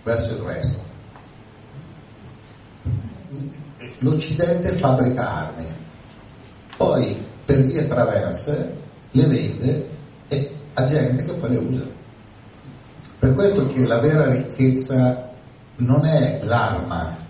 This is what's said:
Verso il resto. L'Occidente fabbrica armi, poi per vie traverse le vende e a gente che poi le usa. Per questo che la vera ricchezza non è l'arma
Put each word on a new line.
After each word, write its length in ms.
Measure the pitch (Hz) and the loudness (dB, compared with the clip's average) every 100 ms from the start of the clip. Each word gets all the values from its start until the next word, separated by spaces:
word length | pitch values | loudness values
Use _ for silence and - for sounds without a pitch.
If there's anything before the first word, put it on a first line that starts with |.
Verso 300 | 110 117 - | -2 -2 -2
il 80 | - | -6
resto. 420 | - - - - - - - - - - - - - 139 - - - - - - - - - - - - 113 - - 139 139 - - - - - | -8 -4 -4 -4 -8 -18 -20 -20 -20 -20 -20 -20 -20 -20 -20 -20 -20 -20 -20 -20 -20 -20 -20 -12 -6 -6 -6 -16 -16 -12 -12 -14 -18 -18 -20 -2
L'Occidente 720 | 131 156 - - 170 175 180 - | 0 0 -2 0 0 2 0 0
fabbrica 720 | - 127 127 - - - - | 2 4 2 0 -2 -4 -6
armi, 180 | - 80 - - - - - - - - - - - | -10 -12 -12 -16 -20 -20 -20 -20 -20 -20 -20 -20 -2
poi 460 | - - - - - - - | 2 2 0 -4 -10 -12 2
per 180 | 135 127 | 4 4
vie 220 | 151 - | 2 0
traverse 920 | 120 120 - - - - - - - - - - | 2 2 2 -2 -4 -4 -4 -4 -10 -16 -20 0
le 140 | 131 156 | 4 4
vende 640 | 113 104 104 123 151 - - - - - | 4 0 -2 -2 -2 -6 -14 -18 -20 -4
e 280 | 139 143 - - | -4 -4 -8 -8
a 120 | - 135 | -2 2
gente 380 | 147 123 127 - | 2 2 0 -2
che 80 | |
poi 160 | - 123 | -6 -2
le 60 | 120 | 0
usa. 280 | - 127 - - - - - - - - 135 - - - - - | 0 -4 -6 -14 -20 -20 -20 -20 -20 -20 -20 -20 -20 -20 -20 0
Per 140 | 127 | 2
questo 340 | 131 202 139 131 | 4 4 4 0
che 180 | 127 117 | 0 2
la 120 | 117 | 4
vera 300 | 147 156 135 | 4 4 4
ricchezza 1000 | 123 - - 131 127 - 131 127 123 - - - - - - | 2 -2 2 4 4 2 4 4 2 -6 -18 -20 -20 -20 -4
non 280 | 123 139 156 | 2 4 4
è 340 | 156 - - | 2 2 -2
l'arma 760 | 110 117 - 87 85 85 80 - | 0 2 2 -2 -4 -6 -6 -8